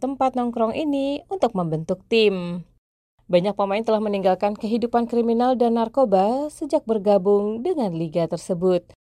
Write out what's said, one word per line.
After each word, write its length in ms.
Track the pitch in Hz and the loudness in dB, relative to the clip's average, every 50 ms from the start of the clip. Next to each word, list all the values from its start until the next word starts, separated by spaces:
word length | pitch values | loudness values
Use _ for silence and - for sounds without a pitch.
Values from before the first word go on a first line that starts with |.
| - | -4
tempat 320 | 269 277 262 262 262 262 | -6 -2 0 -2 0 0
nongkrong 400 | 254 240 240 233 240 226 220 226 | 0 -4 -4 -2 -2 -2 -2 0
ini 480 | - 320 294 277 277 269 277 285 294 - _ | -2 -2 -2 -2 0 -2 -2 -4 -6 -6 _
untuk 240 | 403 381 302 240 240 | -2 0 0 0 0
membentuk 480 | 190 175 160 156 156 160 - 185 185 - _ | -2 -2 -2 -4 -4 -4 -4 -6 -6 -4 _
tim. 560 | 233 226 220 208 196 180 175 175 175 175 165 - _ _ _ _ _ _ _ _ _ _ _ - | 2 4 4 4 2 0 -4 -6 -8 -8 -10 -14 _ _ _ _ _ _ _ _ _ _ _ 0
Banyak 240 | 180 175 175 208 196 | 2 2 2 2 0
pemain 240 | - 202 196 196 214 | -2 -2 -2 -2 -2
telah 240 | 226 220 220 208 220 | 0 0 0 0 0
meninggalkan 560 | 214 202 196 190 190 185 185 - 208 208 214 | -2 -2 0 2 2 2 2 0 -2 -4 -4
kehidupan 480 | - 208 226 240 233 233 - 240 233 233 | -4 -2 -2 -2 -2 0 0 0 0 0
kriminal 480 | 240 233 233 233 233 226 247 254 262 | 0 0 0 0 0 2 2 2 2
dan 240 | 220 247 233 226 233 | 2 2 2 2 0
narkoba 720 | 226 226 - 277 262 214 196 185 190 208 247 269 294 302 | -2 -2 0 0 2 4 4 4 4 2 0 -2 -4 -6
sejak 320 | - - 330 277 330 294 - | -8 -10 -4 -2 -2 -2 0
bergabung 800 | 220 226 214 185 208 202 202 180 202 202 202 202 208 220 226 247 | 0 -2 0 2 4 4 4 4 4 2 2 2 -2 -4 -4 -4
dengan 320 | 349 370 311 233 190 165 | -2 -2 0 -2 -2 -2
liga 320 | 160 170 160 151 175 165 160 | -4 -6 -4 -2 -2 -2 -2
tersebut. 640 | 175 165 - - 190 170 180 185 180 175 170 - - _ | -4 -8 -4 -6 -4 0 2 2 2 2 -2 -6 -14 _